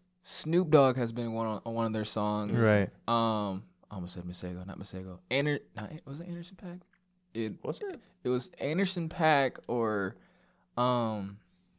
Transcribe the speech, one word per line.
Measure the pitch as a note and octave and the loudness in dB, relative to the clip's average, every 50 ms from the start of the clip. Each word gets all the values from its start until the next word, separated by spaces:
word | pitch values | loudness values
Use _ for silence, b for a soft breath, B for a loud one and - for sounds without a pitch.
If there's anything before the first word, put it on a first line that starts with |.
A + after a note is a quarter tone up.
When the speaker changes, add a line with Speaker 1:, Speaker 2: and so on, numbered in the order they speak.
| _ _ _ _ - | _ _ _ _ -14
Speaker 1:
Snoop | - - - - D#3 E3 F3+ F#3 D3+ | -10 -10 -6 -2 2 2 2 6 8
Dogg | D#3 D3 C#3 C3 B2 | 8 8 8 8 4
has | C3 A#2+ A#2 | 2 0 -2
been | A2+ A#2+ A#2 A#2 A2+ | -2 -4 -4 -4 -2
one | A2+ A2+ | -2 -2
on, | A2 G#2+ - - | -2 -2 -4 -6
on | A2+ A2+ | -4 -2
one | A2+ A2+ | 0 0
of | A2 A2 | 0 0
their | A2 G#2+ | -2 -2
songs. | - - A2 G#2 G#2 G#2 G#2+ G#2 G#2 A#2 A#2+ | -2 -2 0 0 0 0 0 0 0 2 4
Speaker 2:
Right. | A2+ G#2+ G#2 G2+ G2 - - - _ | 6 6 6 6 4 2 -2 -6 _
Speaker 1:
Um, | - A#2 A#2 A2+ A2+ A2 G#2+ G#2 G2+ F#2+ G2 - - _ _ _ - | 0 2 2 2 2 2 0 0 -2 -4 -4 -8 -12 _ _ _ -12
I | G#2 | -8
almost | F#2+ F2 F2 - | -8 -8 -8 -8
said | F#2 F2 | -8 -8
Masego, | F2+ F2 - F#2 F2+ F2+ F2+ F2+ | -8 -8 -8 -8 -8 -8 -8 -8
not | G2 - | -10 -10
Masego. | - G2 - - F#2 F#2 F#2 F2+ - - - | -10 -10 -10 -10 -10 -10 -10 -12 -14 -8 -2
Ander-, | B2 C#3 C#3+ D3+ D3 - - - - | -2 0 0 0 0 -2 -6 -10 -10
not, | - - - D3+ D#3 - | -10 -10 -10 -10 -12 -12
was | C#3 C#3 D#3 | -12 -12 -10
it | F3 | -10
Anderson | F3+ E3+ F3 E3+ - F#3+ - | -10 -10 -10 -10 -14 -16 -14
.Paak? | G3 F3 F3 F3+ - _ _ _ _ _ _ _ _ _ - | -14 -14 -14 -14 -16 _ _ _ _ _ _ _ _ _ -6
It | A2+ A2+ G#2+ G2 - - | -6 -6 -6 -6 -6 -6
Speaker 3:
Was | C3 E3+ - | -8 -6 -6
it? | G#4+ G4 E4+ b b b b b - | -8 -8 -8 b b b b b -2
Speaker 1:
It | B2 | -2
was | B2+ B2+ B2+ - - - | 0 0 -2 -6 -8 -6
Anderson | B2+ C#3+ D#3 F3+ G3 F3 - F3 E3 | -4 -2 0 0 0 0 0 -4 -4
.Paak | D#3 - - E3 D#3+ D3+ C#3 C3+ B2+ - - - | -4 -2 2 4 6 6 6 4 2 -2 -6 -6
or, | - A#2+ A#2+ A2+ A2 G#2+ G2+ G2 F#2+ - b b b b b b b b b b b _ | -4 -2 0 0 0 0 0 -2 -2 -4 b b b b b b b b b b b _
um, | A#2+ B2 B2 B2 A#2+ A#2 A2+ A2 G#2 G2 G2 G2+ G#2+ _ _ _ _ _ _ _ | 0 2 2 2 2 0 0 -2 -4 -6 -8 -10 -14 _ _ _ _ _ _ _